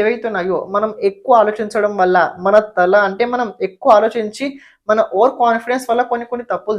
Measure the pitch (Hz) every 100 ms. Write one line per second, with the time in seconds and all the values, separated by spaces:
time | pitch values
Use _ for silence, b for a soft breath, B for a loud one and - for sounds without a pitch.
0 | 214 240 226 196 180 170 185 202 214 208
1 | 196 196 - 233 214 214 214 214 208 202
2 | 180 180 160 175 185 208 214 - 180 202
3 | 196 196 240 247 226 196 190 - 262 214
4 | 220 233 214 - 277 277 B B - 214
5 | - 185 254 269 240 226 233 254 254 240
6 | 254 240 - 240 240 180 -